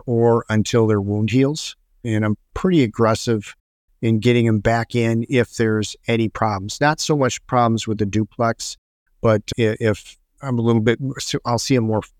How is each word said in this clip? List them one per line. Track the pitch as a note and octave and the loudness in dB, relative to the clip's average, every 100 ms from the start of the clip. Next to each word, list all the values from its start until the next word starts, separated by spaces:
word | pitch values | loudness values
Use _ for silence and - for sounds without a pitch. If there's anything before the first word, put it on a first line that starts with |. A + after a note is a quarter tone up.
| - | 0
or | A#2 A#2 A#2 - | 2 4 2 2
until | A2 G2 A#2+ A2 | 0 2 2 2
their | G#2 | 2
wound | G2 G#2 A2 | 0 -2 0
heals. | B2+ C3+ D#3 - - _ _ | 2 2 -2 -10 -16 _ _
And | A#2+ G#2+ | -4 0
I'm | G#2+ G#2+ _ | 0 -2 _
pretty | - F#3+ F3 | -4 0 2
aggressive | A#2 - A2+ A2 - A2 - - _ _ _ _ | 2 2 2 2 0 -2 -4 -18 _ _ _ _
in | A2+ A2+ | 0 2
getting | A#2+ A#2+ A#2 | 2 2 2
'em | G#2+ | 2
back | A2+ A#2 A2+ B2 | 0 -2 -2 -2
in | A2+ A2+ A#2 | 0 -2 0
if | B2+ A2+ - | 0 0 0
there's | A2+ A2 G#2 - - | 0 0 -4 -8 -4
any | A#2 A2 | -2 -2
problems. | - A2 G2 G2+ - | -2 -4 -4 -8 -2
Not | D3 D#3 | -2 0
so | - D3+ | -2 0
much | B2+ - - | 0 -4 -2
problems | B2+ A#2+ A2+ A2 | 2 2 0 -2
with | G#2 | -4
the | G2+ | -2
duplex, | G#2 G#2+ - A#2 A2+ - - _ _ _ _ | -2 -2 -2 -2 -2 -10 -14 _ _ _ _
but | A2+ G#2+ - - | 2 2 0 0
i-, | A2 A#2 | 0 0
if | A2+ G2+ - - _ _ | 0 -2 -6 -20 _ _
I'm | C#3 A#2+ | -6 0
a | |
little | A#2 A#2 | 2 2
bit, | A2 A#2 C3 - - C#3 - | 2 0 -4 -8 -6 -6 -2
I'll | A#2 | -2
see | - C3 | 0 0
'em | A2 | 0
more | G#2+ - | -2 -4